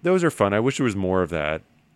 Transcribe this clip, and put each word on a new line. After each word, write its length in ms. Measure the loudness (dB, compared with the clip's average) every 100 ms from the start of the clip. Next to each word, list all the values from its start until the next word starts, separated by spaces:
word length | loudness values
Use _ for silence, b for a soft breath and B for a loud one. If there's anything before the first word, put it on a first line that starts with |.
Those 220 | 0 2
are 80 | 2
fun. 220 | 2 0
I 60 | 2
wish 180 | 0 0
there 60 | -2
was 100 | -2
more 260 | 0 0
of 80 | 0
that, 320 | -2 -4 -4 -10 _ _